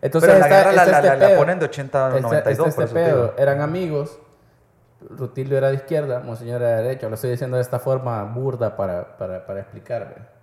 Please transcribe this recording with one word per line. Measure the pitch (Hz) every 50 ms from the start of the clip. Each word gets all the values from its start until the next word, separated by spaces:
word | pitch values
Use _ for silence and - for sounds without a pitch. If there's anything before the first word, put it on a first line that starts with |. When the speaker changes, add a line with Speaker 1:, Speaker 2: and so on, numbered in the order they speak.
| -
Speaker 1:
Entonces | 135 135 165 160 170
Speaker 2:
Pero | 196 190
la | -
Speaker 1:
está, | 143 190 196
Speaker 2:
guerra | 190 190 196
la, | 185 180
Speaker 1:
está | 165
Speaker 2:
la, | - 147
Speaker 1:
este | 143 185
Speaker 2:
la, | 135
la | 135 190 202
Speaker 1:
pedo. | 196 180
Speaker 2:
ponen | 185 160 180 185
de | 160
ochenta | 143 - - 139 131 - 139 135
a | 131
Speaker 1:
Está, | 127 131
Speaker 2:
noventa | 131 117 110 151 147 -
y | -
dos, | 135 156 165
Speaker 1:
está | 147
Speaker 2:
por | - 123
Speaker 1:
este | 117 120 165
Speaker 2:
eso | 170 165
te | 151
digo. | 131 120 113
Speaker 1:
pedo. | - - 139
Eran | 139 139 143 147
amigos. | 151 160 180 185 170 151 147 143 156 - - - _ _ _ _ _ _ _ _ _ _ _ _ _ _ _ - -
Rutilio | - - 131 120 - - 131 135 139
era | 135 135 135
de | 135
izquierda, | 135 - - 165 156 147 139 123 123
Monseñor | 123 123 113 113 120 117 120 123
era | 120 117 117
de | 113 110
derecha. | 123 131 131 - 110
Lo | 110
estoy | 110 - 127
diciendo | 123 120 143 127 127
de | 127 123
esta | 123 - 120
forma | - 135 131 127 127 123 117 110 101
burda | 104 113 123 131 135 127 117 117 107 -
para, | - 101 95 90 87 - - -
para, | - 95 92 92 92 -
para | - 98 98
explicar, | 98 - - - - - 123 117 117 -
¿verdad? | - - - _ _ _